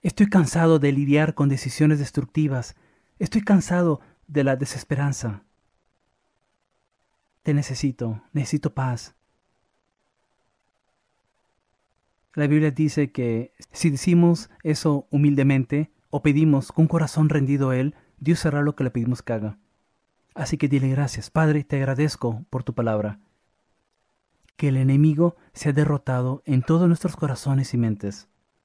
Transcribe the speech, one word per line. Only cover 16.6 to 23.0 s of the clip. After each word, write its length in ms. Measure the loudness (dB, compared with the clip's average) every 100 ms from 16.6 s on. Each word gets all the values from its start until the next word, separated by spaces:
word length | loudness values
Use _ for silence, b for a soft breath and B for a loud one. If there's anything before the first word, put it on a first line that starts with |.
| 0
con 120 | 2
un 60 | 2
corazón 420 | 2 -2 2 2
rendido 400 | 2 0 0 0
a 80 | 0
Él, 160 | -2 b b b
Dios 260 | -2 0
hará 160 | 0 0
lo 160 | -2 -2
que 80 |
le 60 | -4
pedimos 320 | -2 -4 -4
que 100 | -6
haga. 260 | -6 -6 -10 _ _ _ _ _ _ _
Así 240 | -10 -6 -2
que 100 | 0
dile 220 | 0 0
gracias. 400 | 0 -2 -6 -6
Padre, 340 | 0 2 0
te 120 | -2 -4
agradezco 680 | -2 -2 -2 -2 -6 -6 -8
por 120 | -8
tu 120 | -6
palabra. 460 | -4 -2 -2